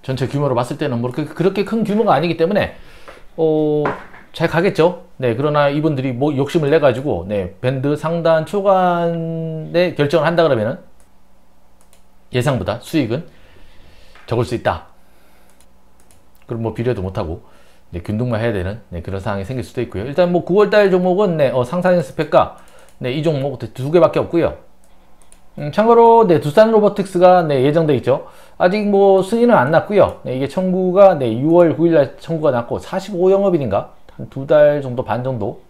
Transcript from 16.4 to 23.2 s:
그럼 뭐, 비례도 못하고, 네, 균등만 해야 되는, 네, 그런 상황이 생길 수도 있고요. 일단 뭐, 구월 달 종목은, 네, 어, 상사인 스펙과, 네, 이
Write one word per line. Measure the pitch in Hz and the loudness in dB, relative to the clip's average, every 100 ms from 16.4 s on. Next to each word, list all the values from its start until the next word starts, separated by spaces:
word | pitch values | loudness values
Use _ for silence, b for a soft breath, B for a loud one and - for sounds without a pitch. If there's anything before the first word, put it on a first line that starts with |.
| - | -12
그럼 | 117 | -6
뭐, | 113 | -6
비례도 | 110 120 117 | -4 -4 -2
못하고, | 92 95 90 80 b b b b b | -6 -6 -8 -10 b b b b b
네, | 87 | -12
균등만 | - 107 123 110 | -6 -4 -2 -2
해야 | 117 | -2
되는, | 104 90 110 - | -4 -6 -8 -12
네, | 87 | -12
그런 | 82 95 | -8 -8
상황이 | 95 101 | -6 -8
생길 | 98 131 | -8 -10
수도 | 107 - | -8 -8
있고요. | 117 92 | -8 -8
일단 | 117 143 175 | -6 -2 0
뭐, | 175 | 0
구월 | 160 185 202 | 0 2 4
달 | 208 202 | 4 4
종목은, | 185 180 180 208 160 | 2 0 0 0 0
네, | 139 | 0
어, | 127 | 0
상사인 | 123 180 180 180 | -2 -2 0 0
스펙과, | 151 - 156 170 - - b b b - | -2 -6 0 2 2 -6 b b b -10
네, | 127 | -8
이 | 139 | -2